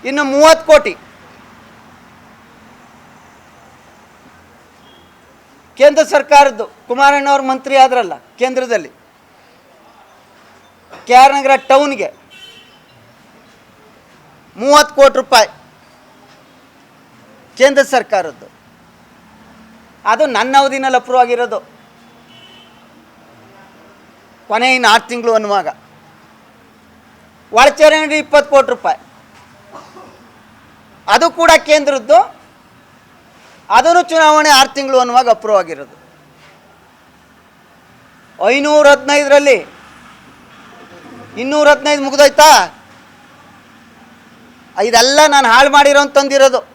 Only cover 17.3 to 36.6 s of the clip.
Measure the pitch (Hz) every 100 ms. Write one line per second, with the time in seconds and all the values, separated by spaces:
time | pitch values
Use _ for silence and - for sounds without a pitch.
17.3 | _ _ - 262 277 269 254 - 196 165
18.3 | 123 101 _ _ _ _ _ _ _ _
19.3 | _ _ _ - _ _ _ - 233 302
20.3 | 220 247 277 277 269 254 254 247 254 240
21.3 | 240 240 208 - _ _ _ _ _ _
22.3 | - - - _ _ _ _ _ _ _
23.3 | _ - - - _ _ _ _ _ _
24.3 | _ _ 220 254 254 233 226 - 240 233
25.3 | 220 208 202 151 - _ _ _ _ _
26.3 | _ _ _ _ _ _ _ _ _ _
27.3 | _ _ 220 277 285 302 311 311 302 294
28.3 | 285 285 277 254 247 170 147 _ _ _
29.3 | _ _ _ _ - - 92 - _ _
30.3 | _ _ _ _ _ _ _ - 214 330
31.3 | 339 330 320 - 302 285 277 220 330 415
32.3 | - _ _ _ _ _ _ _ _ _
33.3 | _ _ _ - 220 302 349 349 320 311
34.3 | 302 302 269 269 285 269 262 247 247 240
35.3 | 220 220 202 170 143 135 - _ _ _
36.3 | _ _ _